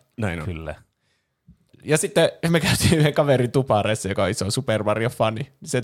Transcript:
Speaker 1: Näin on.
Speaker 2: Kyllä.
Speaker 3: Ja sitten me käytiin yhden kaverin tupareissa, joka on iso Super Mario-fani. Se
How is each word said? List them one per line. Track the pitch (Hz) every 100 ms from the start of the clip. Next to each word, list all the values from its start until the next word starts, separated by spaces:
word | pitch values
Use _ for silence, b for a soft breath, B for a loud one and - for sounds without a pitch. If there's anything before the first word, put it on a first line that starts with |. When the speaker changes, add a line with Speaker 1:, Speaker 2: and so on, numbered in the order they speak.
| _ -
Speaker 1:
Näin | 104 85
on. |
Speaker 2:
Kyllä. | 80 80 78 73 _ _ _ _ _ _ _ _ _ -
Speaker 3:
Ja | 107 151
sitten | 196 - 165 - 170
me | 170
käytiin | - - - 165
yhden | 151
kaverin | 147 143 127 120
tupareissa, | 139 127 107 101 110 95
joka | 98
on | 92
iso | 107 92
Super | 127 127 107
Mario-fani. | 104 107 113 - 110 110 - _
Se | - 127